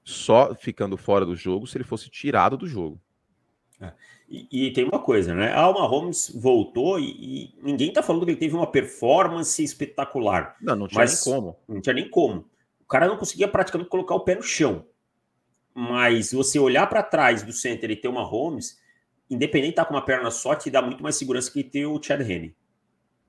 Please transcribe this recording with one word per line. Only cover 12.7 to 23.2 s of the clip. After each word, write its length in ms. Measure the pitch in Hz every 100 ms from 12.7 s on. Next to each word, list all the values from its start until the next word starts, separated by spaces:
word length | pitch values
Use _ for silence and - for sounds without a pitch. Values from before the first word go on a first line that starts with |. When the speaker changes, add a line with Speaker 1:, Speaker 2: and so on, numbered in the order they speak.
| _
Speaker 2:
O 40 | _
cara 200 | 131 175
não 100 | 208
conseguia 300 | 202 160 196
praticamente 420 | - 190 165 180
colocar 260 | 185 - 165
o 60 |
pé 140 | - 190
no 80 |
chão. 420 | - - 143 87 - _ _ _ _ _ _ _ _
Mas 540 | - 120 120 123 117 104
se 80 | 131
você 240 | 135 147
olhar 280 | 135 131 196
pra 160 | 220
trás 400 | 208 - 131 117
do 80 | 101
center 380 | 113 127 117 117
e 40 | 107
ter 120 | 127
o 60 |
Mahomes, 640 | 123 92 107 156 139 - - _ _ _ _ _
independente 420 | 123 147 151 143
de 40 | 175
tá 80 | 165
com 80 |
uma 120 | 143 -
perna 240 | 127 120
só, 260 | - 127 151
te 140 | -
dá 120 | 131
muito 200 | 123 131
mais 140 | 143 -
segurança 360 | 131 127 127
que 120 | 143
ter 220 | 131 139 147
o 160 | 147
Chad 200 | - 143
Henne. 340 | 120 87 82 - _ _ _ _ _ _